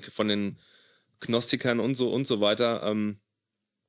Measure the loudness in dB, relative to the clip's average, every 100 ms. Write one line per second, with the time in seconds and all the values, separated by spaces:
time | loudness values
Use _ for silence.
0 | -4 -2 0 0 -2 -6 _ _ _ _
1 | _ -12 -2 -2 0 -2 0 2 0 0
2 | 0 0 0 2 2 2 2 0 -2 0
3 | -2 -4 _ _ _ _ _ _